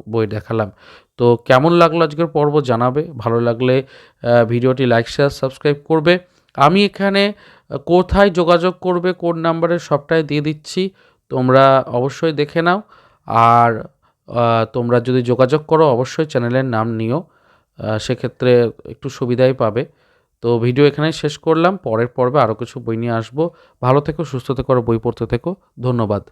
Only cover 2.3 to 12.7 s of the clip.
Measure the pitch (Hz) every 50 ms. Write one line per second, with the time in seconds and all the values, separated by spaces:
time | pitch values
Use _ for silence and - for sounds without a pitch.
2.3 | 151 151 147 147 147 151 135 127 117 113 123 127 127 151 165 175 143 113 - 117
3.3 | 117 117 120 120 117 117 127 127 127 135 131 - - - - _ _ _ - 120
4.3 | 120 120 113 107 117 120 123 131 127 135 131 120 117 117 117 - - - 139 139
5.3 | - - 135 131 - - - 147 143 147 _ - 160 160 151 175 180 180 - _
6.3 | _ _ _ _ - 135 139 151 185 202 208 196 - - 196 196 196 196 202 208
7.3 | 208 _ - - _ _ _ - - 139 - - 175 180 180 180 - 196 202 196
8.3 | 160 180 170 165 175 165 175 185 175 - - 185 175 175 175 185 180 - 170 170
9.3 | 170 165 165 170 165 165 170 170 175 165 - - 147 143 - - 165 160 156 147
10.3 | 147 151 147 156 156 151 - - - 185 190 185 _ _ _ _ _ _ _ -
11.3 | 135 131 127 127 127 135 135 135 135 127 - - 117 123 127 139 131 - 170 160
12.3 | 151 143 147 151 - 170 165 175